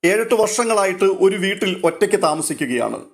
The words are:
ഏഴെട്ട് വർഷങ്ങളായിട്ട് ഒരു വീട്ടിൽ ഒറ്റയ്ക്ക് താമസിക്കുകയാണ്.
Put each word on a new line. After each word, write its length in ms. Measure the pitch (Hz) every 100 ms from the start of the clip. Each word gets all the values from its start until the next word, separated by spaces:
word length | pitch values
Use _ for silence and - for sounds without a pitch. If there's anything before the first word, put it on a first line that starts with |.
| 170
ഏഴെട്ട് 260 | 208 226 233
വർഷങ്ങളായിട്ട് 680 | 214 - 233 220 196 185 190 190 190
ഒരു 140 | 208 185
വീട്ടിൽ 280 | 202 190 185 170
ഒറ്റയ്ക്ക് 320 | 165 202 202 156
താമസിക്കുകയാണ്. 720 | 156 147 139 143 123 113 113 -